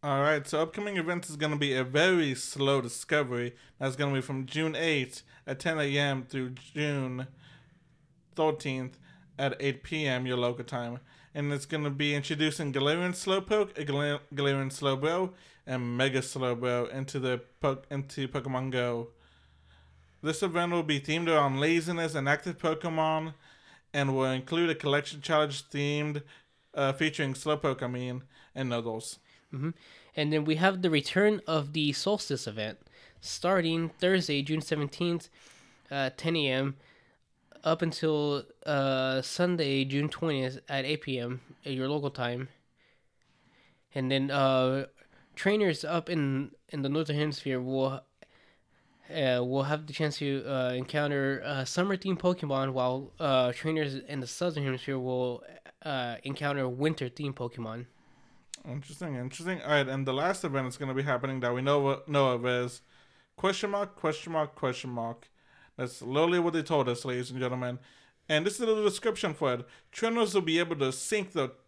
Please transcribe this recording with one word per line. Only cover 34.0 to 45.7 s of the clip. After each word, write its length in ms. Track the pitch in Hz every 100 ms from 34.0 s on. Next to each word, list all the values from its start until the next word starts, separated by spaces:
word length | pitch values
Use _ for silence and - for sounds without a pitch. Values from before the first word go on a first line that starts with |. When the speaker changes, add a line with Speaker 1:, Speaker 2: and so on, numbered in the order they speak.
Speaker 2:
Thursday, 420 | 180 190 175 143
June 180 | 139 156
seventeenth, 680 | 151 151 143 - 175 170 - - - - - - -
uh, 200 | 139 131 -
ten 180 | 165 165
A 120 | 143
M, 280 | 131 139 135 - - _ _ _ _ _ -
up 180 | 160 165
until, 600 | 165 151 156 151 147 143 - - -
uh, 560 | 143 135 131 131 131
Sunday, 640 | 127 - 180 175 143 135
June 240 | 135 139 147
twentieth 500 | - 165 143 127 131 -
at 160 | 139
eight 180 | 135 151
P 180 | 139 131
M 200 | 120 127 - -
at 80 | 143
your 160 | 131 131
local 220 | 147 143
time. 380 | 135 120 123 135 _ _ _ _ _ _ _ _ _ _ _ _ _ _
And 160 | 143 127
then, 220 | 135 139
uh, 540 | 139 135 131 127 135 135 _ _ - _ -
trainers 480 | 196 214 202